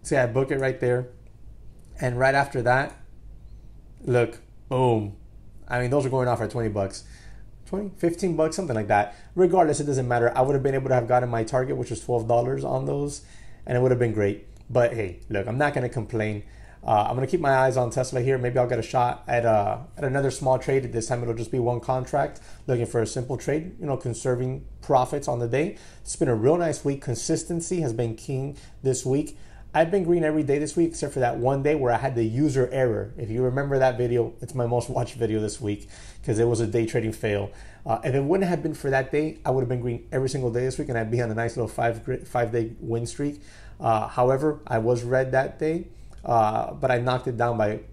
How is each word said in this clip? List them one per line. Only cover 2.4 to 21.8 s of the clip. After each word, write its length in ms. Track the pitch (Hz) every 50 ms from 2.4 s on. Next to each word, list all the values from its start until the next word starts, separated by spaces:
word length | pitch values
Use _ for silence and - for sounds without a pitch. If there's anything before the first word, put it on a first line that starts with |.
| 135 135 - 131 117
that, 320 | 120 123 131 143 - - - - - - - - - - - - - - - - - - - - - - - -
look, 360 | - 123 120 117 113 - - - - - - - -
boom. 480 | 135 127 127 123 117 110 104 101 98 - - - - - - - - - -
I 120 | - 123 123
mean, 120 | 123 120
those 140 | 135 147 135
are 40 | 127
going 180 | 127 131 127
off 140 | 123 120 110
at 80 | 113 101
twenty 200 | - 120 117 110
bucks. 340 | 101 101 98 98 - - - - - - - - - - - - - - -
Twenty, 260 | - - 190 214 196 -
fifteen 380 | - - 170 170 - 196 180 165
bucks, 200 | 147 160 160 156
something 200 | - 190 151 120
like 120 | 110 104 101
that. 260 | 107 101 104 - - - - - -
Regardless, 460 | 175 185 175 180 185 170 151 147 143
it 60 | 143
doesn't 220 | 147 139 131 123
matter. 240 | 123 120 117 117 120 -
I 40 | 131
would 120 | 127 135 147
have 80 | 135
been 140 | 131 139 135
able 140 | 135 127 147
to 60 | 131
have 120 | 123 117
gotten 220 | 113 123 123 127 120
my 140 | 117 113 110
target, 320 | 110 - 127 131 135 143
which 140 | 127 120 -
was 100 | 117 -
twelve 280 | - - 123 117 110
dollars 360 | 113 120 117 123 127 135 139 139
on 220 | - 131 131 139
those, 380 | 143 143 143 143 147 143 - - - - - - - - - -
and 100 | - -
it 60 | 123
would 80 | 127 127
have 100 | 127 120
been 140 | 123 117 107
great. 340 | 107 101 101 101 - - - - - - -
But 240 | 117 123 120 117 123
hey, 280 | 113 104 90 85 - - -
look, 180 | 104 98 95
I'm 100 | 101 110
not 160 | 131 147 147 139
gonna 160 | 143 123 120
complain. 540 | - 127 104 - - 110 107 107 107 104 104 - - - - - - - -
Uh, 240 | 120 110 104 107 -
I'm 60 | 123
gonna 100 | 127 135
keep 160 | - - 170
my 140 | 160 139 135
eyes 200 | 131 131 131 120
on 140 | 127 123 117
Tesla 320 | - 131 127 - 131 127
here. 160 | 120 131 135
Maybe 220 | 127 123 123 120 127
I'll 100 | 123 120
get 80 | 123
a 60 | 113 110
shot 400 | - - 131 120 120 127 - -
at, 160 | - 127 120 117
uh, 360 | 117 110 107 101 107 107 113 135 - -
at 60 | - 143
another 260 | 135 131 139 139 135
small 300 | 131 - 143 131 131 123
trade. 240 | - - 135 135 127 120 113
This 140 | 117 110
time 160 | - 127 120 120
it'll 100 | 120 113
just 180 | 117 117 -
be 60 | -
one 220 | 127 117 120 123
contract, 600 | 120